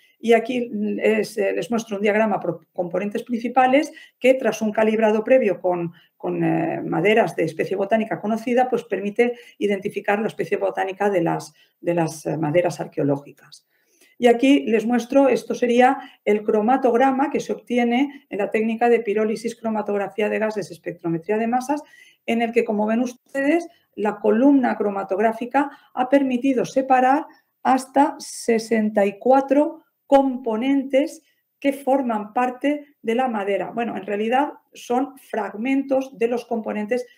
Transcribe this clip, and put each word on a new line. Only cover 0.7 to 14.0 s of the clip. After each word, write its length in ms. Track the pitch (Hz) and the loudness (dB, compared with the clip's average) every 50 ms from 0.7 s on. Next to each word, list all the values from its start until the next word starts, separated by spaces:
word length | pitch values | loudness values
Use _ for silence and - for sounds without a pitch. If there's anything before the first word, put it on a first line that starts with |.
mm, 300 | - 202 208 208 208 196 | -6 -6 -4 -4 -4 0
es, 380 | - 214 220 214 202 - - 220 | 0 0 2 0 -2 -4 -4 -4
eh, 140 | 196 196 | -2 -2
les 180 | 196 196 185 - | -2 -4 -4 -4
muestro 260 | 240 220 220 - 208 | -4 -4 -4 -6 -6
un 60 | 196 | -4
diagrama 360 | 208 214 202 214 220 214 196 165 | -2 0 0 0 0 0 -2 -2
por 300 | - 175 165 - - _ | -4 -6 -8 -8 -12 _
componentes 500 | _ - 180 175 170 180 202 208 - 233 | _ -8 -6 -4 -4 -4 -4 -4 -6 -8
principales 680 | - - 240 220 233 240 - 262 254 254 254 285 320 - - - - - _ _ | -8 -6 -6 -6 -6 -2 2 2 4 4 4 2 0 -2 -8 -16 -20 -20 _ _
que 160 | - 247 262 | 2 4 4
tras 260 | 262 262 220 214 - | 4 2 -2 -2 -2
un 100 | 220 214 | -2 -2
calibrado 540 | 208 226 220 220 220 220 220 214 214 220 214 | 0 2 2 2 2 2 2 2 2 2 2
previo 340 | 233 262 262 233 202 175 - | 4 4 4 4 2 -2 -2
con, 340 | - 180 180 175 170 170 175 _ _ _ _ _ | -2 -2 -2 -2 -4 -6 -8 _ _ _ _ _
con, 260 | - 180 175 170 170 | -8 -6 -2 -2 0
eh, 380 | 160 165 - - 156 143 - | 0 0 0 -2 -2 -4 -6
maderas 520 | - 165 165 165 160 202 214 233 202 165 - | -6 -4 -2 0 2 2 4 4 2 0 0
de 100 | - 170 | -2 -4
especie 320 | 147 - - 190 - 196 | -2 -2 -4 -4 -4 -4
botánica 440 | 196 196 196 226 226 220 - 170 - | -4 -2 0 0 -2 -2 -2 -6 -6
conocida, 480 | - 208 226 220 - 262 240 247 254 254 | -4 -4 -4 -4 -2 0 0 2 2 2
pues 160 | - 233 - | -2 -4 -4
permite 540 | - 196 190 202 208 208 - 240 240 240 - - - - - | -4 -6 -6 -4 -2 0 0 0 0 -2 -6 -12 -20 -6 -4
identificar 600 | 214 202 208 196 190 202 - 208 208 - 202 208 | -2 -2 -2 -2 -4 -6 -8 -4 -2 -2 0 0
la 80 | 220 196 | -2 -4
especie 300 | - - 190 - 208 190 | -4 -6 -4 -4 -4 -2
botánica 500 | 196 190 185 190 190 190 190 - 202 208 | -2 -2 -2 -4 -4 -6 -4 -2 -2 0
de 140 | 196 175 | 2 2
las, 320 | 165 165 156 - - - - _ _ _ _ _ | 0 0 -2 -4 -6 -12 -18 _ _ _ _ _
de 140 | - 170 175 | -4 -2 0
las, 320 | 170 160 156 156 - - | 0 0 -2 -4 -6 -6
eh, 100 | 156 151 | -6 -4
maderas 420 | 151 160 151 151 175 175 170 - - | -2 -2 0 2 2 2 0 -2 -6
arqueológicas. 840 | 170 - - - 143 143 139 143 - - - _ - _ - - _ _ _ _ _ _ _ _ | -10 -8 -6 -2 -2 -2 -2 -2 -6 -12 -20 _ -20 _ -20 -20 _ _ _ _ _ _ _ _